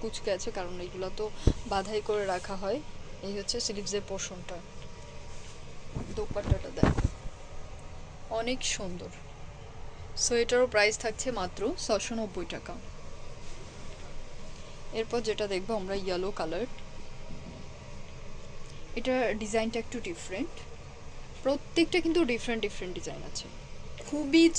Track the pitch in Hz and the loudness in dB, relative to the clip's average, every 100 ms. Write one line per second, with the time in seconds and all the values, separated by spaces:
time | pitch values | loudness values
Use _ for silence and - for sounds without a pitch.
0 | 220 - 214 185 233 202 180 180 180 185 | -4 -2 0 0 0 -2 -4 -4 -4 -4
1 | 185 185 214 - - - 226 196 190 214 | -4 -2 -2 4 6 6 2 2 2 0
2 | 214 208 196 180 - 190 196 262 - - | 2 2 2 0 0 -2 0 0 -2 -8
3 | - - 196 202 196 240 - 202 190 202 | -8 -8 -4 -4 -2 0 0 -2 0 -2
4 | 196 196 - - - 175 - - - - | -2 -4 -4 -6 -8 -8 -8 -10 -8 -10
5 | - - - - - - - - - - | -10 -10 -8 -8 -8 -8 -8 -8 -6 -4
6 | - 214 214 202 202 190 - 226 - - | -4 -2 0 0 4 4 4 6 6 8
7 | - - - - - - - - - - | 4 2 -6 -6 -8 -8 -8 -8 -10 -10
8 | - - - 226 233 262 - - 190 175 | -10 -10 -4 0 2 2 0 0 -2 -4
9 | 180 - - - - - - - - - | -6 -10 -12 -10 -10 -10 -10 -8 -8 -8
10 | - - - 233 233 247 254 214 208 214 | -6 0 4 4 6 6 8 8 6 6
11 | 226 208 262 226 180 - 220 359 - 202 | -2 0 0 0 -2 0 0 0 2 2
12 | - 226 214 185 165 151 - - - - | 2 -2 -2 -4 -4 -6 -6 -8 -8 -8
13 | - - - - - - - - - - | -8 -6 -6 -6 -4 -6 -8 -8 -8 -6
14 | - - - - - - - - - 220 | -6 -6 -4 -6 -6 -6 -8 -8 -6 -4
15 | 226 233 214 202 208 185 202 220 190 196 | 0 0 2 2 2 0 0 0 0 0
16 | 190 180 190 214 160 175 247 - - - | 2 2 0 0 0 0 -2 -4 -8 -8
17 | - - - - - - - - - - | -6 -6 -6 -6 -8 -8 -10 -10 -10 -8
18 | - - - - - - - - - 240 | -8 -8 -6 -6 -6 -6 -6 -8 -4 -2
19 | 240 254 226 220 208 220 226 233 226 240 | 2 4 4 2 2 2 2 0 -2 -4
20 | 196 165 - 190 330 - - - - - | -4 -4 -4 -2 -4 -4 -8 -10 -10 -10
21 | - - - - 262 285 - 339 320 370 | -10 -8 -8 0 2 2 2 4 6 6
22 | 330 330 254 233 - 226 202 - 185 175 | 6 6 6 4 2 0 0 -2 -4 -4
23 | 165 139 143 - - - - - - - | -6 -6 -6 -6 -6 -10 -10 -8 -8 -8
24 | - 294 277 320 330 | -4 -2 6 10 10